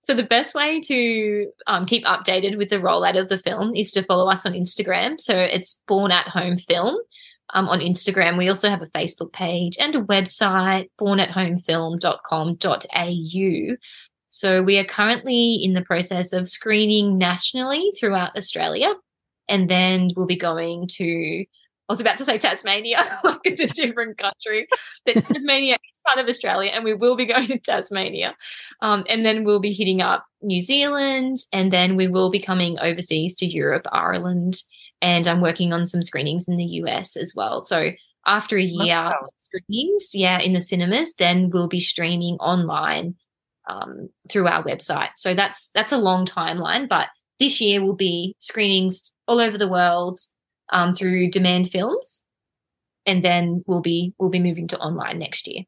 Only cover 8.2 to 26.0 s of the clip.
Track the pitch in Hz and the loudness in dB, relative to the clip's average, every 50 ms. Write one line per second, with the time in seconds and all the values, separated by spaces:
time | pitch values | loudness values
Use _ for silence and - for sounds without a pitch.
8.2 | 175 170 175 180 180 185 196 190 - 208 202 180 165 - _ 156 160 170 - - | 2 2 2 2 2 0 0 2 2 0 0 -2 -6 -8 _ -6 -4 -4 -6 -8
9.2 | 170 170 - - 185 170 175 175 180 175 175 - 285 294 311 269 208 190 202 196 | -10 -10 -6 -6 -4 -4 -2 -2 -2 -4 0 0 0 2 2 -2 0 2 2 2
10.2 | 190 190 - - 214 196 190 190 185 190 190 190 185 - _ - 208 202 196 196 | 2 0 0 0 2 2 2 2 2 2 0 0 -2 -6 _ -4 0 2 2 2
11.2 | 185 - 175 190 185 170 175 180 - - 160 165 165 160 170 175 185 170 - - | 2 0 0 -2 0 0 -2 -2 0 0 -2 0 0 -4 -4 -2 0 -2 -2 -2
12.2 | - - 160 160 156 170 170 - - 185 143 - - - - 175 175 175 175 175 | -4 -4 -2 -2 0 -2 -4 -2 -2 -2 -2 -2 -4 -4 -4 -2 -2 -2 -4 -4
13.2 | 160 160 175 190 190 190 165 160 160 - 247 - - - - - - _ _ _ | -6 -4 -2 0 0 0 0 0 -2 -4 -6 -8 -8 -20 -20 -20 -20 _ _ _
14.2 | _ _ - - - 196 185 185 185 190 196 196 196 190 - - 208 220 240 233 | _ _ -6 -2 2 4 4 4 4 4 4 4 2 0 0 0 2 2 2 0
15.2 | - 262 247 240 233 233 226 - - 190 185 180 180 - 185 170 180 180 190 175 | 0 0 2 4 4 4 2 2 2 2 0 0 0 0 -2 -2 0 -2 -2 -2
16.2 | 180 175 - 180 180 180 - - - 220 214 208 214 214 214 214 202 202 196 185 | -2 -2 -2 -4 -2 -4 -6 -4 -2 0 2 2 4 4 4 4 4 4 2 2
17.2 | 185 175 180 180 - - - 254 254 262 277 311 370 403 392 - 247 208 196 185 | 2 2 2 0 -2 -4 -2 -2 -2 -2 -2 0 0 -2 -2 0 -2 0 0 0
18.2 | 180 - - 208 190 - - 160 160 165 156 196 262 381 403 381 _ _ _ _ | -2 -2 -6 -6 -6 -4 -4 -2 -2 -2 0 2 0 0 0 -2 _ _ _ _
19.2 | _ _ _ _ _ - 202 190 185 175 185 180 185 185 185 185 185 180 175 185 | _ _ _ _ _ 0 2 2 2 4 4 4 4 4 4 2 2 2 0 0
20.2 | 185 180 180 175 175 170 165 165 165 170 170 170 180 180 - - 185 170 165 165 | -2 -2 -2 -2 0 -2 -2 -2 -4 -4 -6 -6 -6 -8 -6 -4 -4 -4 -2 -2
21.2 | 165 156 165 175 196 _ _ _ _ _ _ _ _ - 202 190 226 220 185 - | -4 -4 -6 -6 -8 _ _ _ _ _ _ _ _ -6 -6 0 0 -2 -2 0
22.2 | 269 285 233 208 - 214 185 - - 202 196 208 220 233 233 330 349 - - - | -2 -2 0 2 0 0 -2 -2 -2 -2 -2 -2 0 0 2 2 2 0 -2 0
23.2 | - - - - - 359 - 320 320 - - 330 302 240 220 240 233 220 214 - | 0 0 0 0 -2 -2 0 0 -2 -2 -2 -2 -4 -2 -2 -4 -6 -6 -6 -4
24.2 | 208 196 - _ - 220 214 220 269 - - - - - - - _ 240 240 226 | -4 -4 -4 _ -6 -2 -2 -2 0 0 -2 -4 -4 -18 -20 -4 _ 2 2 2
25.2 | - - - 294 269 294 269 269 277 262 247 - - _ _ _ | 2 0 -4 -2 2 2 2 4 4 2 0 0 -2 _ _ _